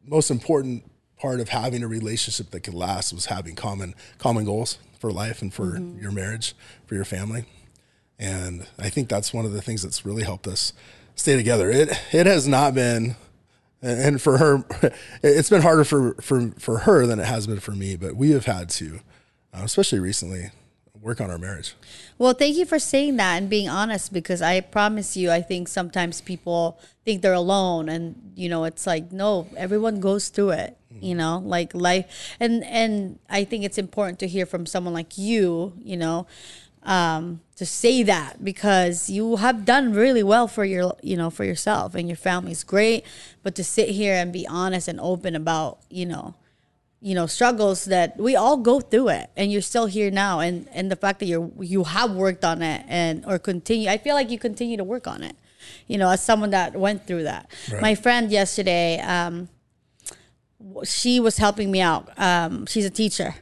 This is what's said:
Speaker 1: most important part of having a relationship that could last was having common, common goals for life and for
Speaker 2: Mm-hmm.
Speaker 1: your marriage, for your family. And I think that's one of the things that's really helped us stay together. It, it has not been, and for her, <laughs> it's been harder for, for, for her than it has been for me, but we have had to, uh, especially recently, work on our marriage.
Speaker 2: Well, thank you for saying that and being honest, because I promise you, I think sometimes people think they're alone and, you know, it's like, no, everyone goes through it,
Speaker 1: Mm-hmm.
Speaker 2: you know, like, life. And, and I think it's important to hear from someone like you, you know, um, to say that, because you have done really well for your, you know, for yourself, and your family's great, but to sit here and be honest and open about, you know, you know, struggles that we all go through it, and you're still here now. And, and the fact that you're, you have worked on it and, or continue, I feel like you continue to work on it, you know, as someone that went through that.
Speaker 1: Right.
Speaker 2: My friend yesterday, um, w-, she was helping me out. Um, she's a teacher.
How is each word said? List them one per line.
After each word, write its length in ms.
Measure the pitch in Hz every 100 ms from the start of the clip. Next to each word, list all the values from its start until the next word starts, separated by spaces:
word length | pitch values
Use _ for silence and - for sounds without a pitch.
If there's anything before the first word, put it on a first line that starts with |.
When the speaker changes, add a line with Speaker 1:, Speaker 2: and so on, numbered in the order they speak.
| -
Speaker 1:
most 240 | 151 151
important 580 | 123 - 156 131 120 - _ _ _
part 240 | 139 127
of 80 | 113
having 340 | 123 131 120
a 40 | 117
relationship 640 | 113 110 110 - - 101
that 100 | 90
could 120 | 85
last 380 | 87 90 92 90
was 140 | 87 -
having 300 | 95 85 82
common, 380 | - 98 92 - - _
common 260 | 127 117 104
goals 320 | 107 113 - _ _
for 120 | 113
life 300 | 92 107 113
and 120 | 98
for 180 | - 180
Speaker 2:
Mm-hmm. 260 | 170 175 175
Speaker 1:
your 100 | 101
marriage, 420 | 101 117 110 113 - - - _
for 100 | 101
your 80 | 95
family. 380 | 92 104 113 117 - _ _ _ _ _ _
And 480 | 107 95 90 90 82 -
I 100 | 98
think 200 | - 123
that's 240 | 104 107
one 120 | 120 113
of 60 |
the 100 | 101
things 200 | 95 113
that's 220 | 95 - 101
really 180 | 107
helped 240 | 101 92 -
us 260 | 95 - - - - _ -
stay 200 | - 135
together. 340 | 113 117 185
It, 200 | 175 208 - -
it 120 | 156 180
has 220 | 185 139
not 260 | 135 143
been, 420 | 131 123 117 113 120 - _ _ _ _ _
and 400 | 123 120 139 143
for 160 | 151 131
her, 260 | 156 139 - -
<laughs> 420 | - - - -
it's 260 | 147 143 -
been 120 | 196
harder 220 | 165 160
for, 300 | 151 147 127 -
for, 360 | - 135 120 -
for 220 | - 113
her 260 | 220 180 123
than 140 | 110
it 60 | 95
has 220 | 117 104
been 120 | 104
for 120 | -
me, 240 | 101 98 92
but 200 | 92 104
we 160 | 143
have 140 | 143 117
had 240 | 95 87
to, 280 | - 80 82 - _ _ _ _
uh, 80 | 92
especially 360 | 104 - 196 107
recently, 500 | 92 101 87 92 92 - _ _ _ 107
work 200 | 110 117
on 80 | 104
our 80 | 85
marriage. 380 | 92 92 - - - - - _
Speaker 2:
Well, 160 | 247
thank 220 | 254 285 302
you 100 | 359
for 140 | 311
saying 380 | - 269 285 262
that 180 | 190 175
and 120 | 196
being 200 | 208 196
honest, 420 | 160 214 208 -
because 280 | 185 165 180
I 200 | 165 185
promise 540 | 185 214 208 214 190 185
you, 120 | 180
I 120 | 170
think 260 | 170 180 175
sometimes 540 | - 175 185 170 170
people 580 | - 180 - 170 170 165 - _
think 180 | - 202
they're 120 | 196
alone 560 | 180 175 196 185 170 156
and, 420 | 165 170 - 202 185
you 140 | 180
know, 140 | 170
it's 240 | 160 165 -
like, 240 | 165 170
no, 360 | 190 202 202 175 -
everyone 420 | 185 208 226 208
goes 300 | 190 196 -
through 220 | - 202
it, 260 | 156 92 - _ 113
Speaker 1:
Mm-hmm. 100 | 190
Speaker 2:
you 100 | 175
know, 240 | 160 170
like, 300 | 185 175 170 175
life. 600 | 175 185 185 - - -
And, 240 | 240 233
and 560 | - 233 226 208 190 - _
I 140 | 202
think 220 | 196 226 202
it's 120 | 202
important 400 | 190 - 196 180
to 80 | 190
hear 160 | 185 180
from 200 | 180 170
someone 280 | 190 175
like 240 | 170 165 -
you, 560 | 196 226 185 170 185 180
you 140 | 220 180
know, 280 | 165 170 180 - - - - _
um, 580 | - 185 170 160 170 170 _ -
to 80 | 180
say 360 | - 233 254
that, 420 | 214 185 143 - 190
because 640 | 190 208 190 180 175 -
you 260 | 196 226 226
have 280 | 233 240 196
done 260 | 262 262
really 300 | 208 247 247
well 240 | 196 220 233
for 160 | -
your, 320 | 196 185 180 -
you 140 | - 180
know, 120 | 165
for 140 | 165
yourself, 520 | 101 175 - 214 185 185
and 120 | 170
your 80 | 170
family's 480 | 185 180 180 165
great, 400 | - 190 214 226 - - - -
but 120 | 196 190
to 80 |
sit 260 | 180 - 214
here 240 | 202 208 185
and 160 | 175
be 160 | 180 -
honest 400 | 170 185 185 170
and 120 | 165
open 340 | 170 180 180 160
about, 440 | 160 160 156 - _
you 160 | 180 175
know, 280 | 160 - - _ _ _ _ _ _
you 120 | 202
know, 120 | 190 165
struggles 580 | - 240 233 208 185 -
that 320 | 190 170 -
we 180 | 214 254
all 180 | 220 285
go 220 | 233 269
through 300 | - 220 254
it, 200 | 127 - -
and 160 | 202
you're 100 | 208
still 260 | 185 240 226
here 220 | 196 208
now. 300 | 196 202 175
And, 280 | 170 175 -
and 180 | - 190
the 60 | 185
fact 240 | 196 196
that 60 | 196
you're, 260 | 170 170 -
you 240 | 185 196
have 280 | 165 170 240 185
worked 300 | 190 185 170
on 160 | 165
it 240 | 165 151 -
and, 380 | 175 170 156 -
or 120 | 185
continue, 520 | - 180 - 226 214
I 80 | 214
feel 180 | 285 285
like 140 | 247
you 100 | 233
continue 380 | 240 208 240 226
to 60 | 190
work 220 | 247 -
on 160 | -
it, 120 | 78 - _ _ - - _
you 100 | 208
know, 120 | 185
as 140 | 190
someone 280 | - 214 208
that 220 | 196 170 -
went 300 | 190 208 -
through 180 | 175
that. 260 | 151 90 - - -
Speaker 1:
Right. 100 | 107
Speaker 2:
My 140 | 214 214
friend 360 | 247 240 226
yesterday, 680 | 208 196 - 190 175 170 165
um, 480 | - 180 175 170 180 _ _ _ _ _ - - _ _ _ _
w-, 260 | 196 196 190
she 340 | - 247 247
was 180 | 226 -
helping 340 | 214 208 202
me 80 | 190
out. 280 | 180 156 - -
Um, 460 | 196 175 165 175 -
she's 200 | 226 196
a 40 |
teacher. 440 | 190 214 - 185 -